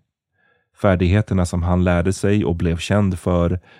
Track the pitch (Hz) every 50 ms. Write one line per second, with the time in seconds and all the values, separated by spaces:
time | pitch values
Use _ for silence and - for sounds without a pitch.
0 | _ _ _ _ _ _ _ _ _ _ _ _ _ _ _ - - 101 92 82
1 | 92 87 95 107 107 - 101 92 87 - - 90 85 90 90 90 90 90 87 87
2 | 87 95 98 - - 101 104 107 - 64 87 85 90 82 85 85 - - 95 104
3 | 104 95 90 - - 95 87 87 87 85 87 87 - _ -